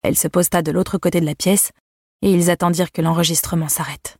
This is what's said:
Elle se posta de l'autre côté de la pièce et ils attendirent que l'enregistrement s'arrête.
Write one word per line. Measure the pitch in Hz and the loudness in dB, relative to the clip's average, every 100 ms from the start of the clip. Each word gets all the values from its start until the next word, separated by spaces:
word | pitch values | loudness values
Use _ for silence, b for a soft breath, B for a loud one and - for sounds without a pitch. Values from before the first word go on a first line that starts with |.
Elle | - - | 0 0
se | 156 | 0
posta | 180 180 180 | 0 2 0
de | 156 | 0
l'autre | 156 185 190 | -2 -2 0
côté | 175 170 | 0 0
de | 156 | -2
la | - | -2
pièce | 180 196 - _ _ _ _ _ | 0 2 0 _ _ _ _ _
et | 196 | 2
ils | 180 175 | 4 2
attendirent | 175 175 170 180 | 2 0 0 -2
que | - | 0
l'enregistrement | 165 165 170 165 - 170 156 | 0 0 0 -2 -2 -4 -2
s'arrête. | - 156 143 - _ | -4 -6 -10 -16 _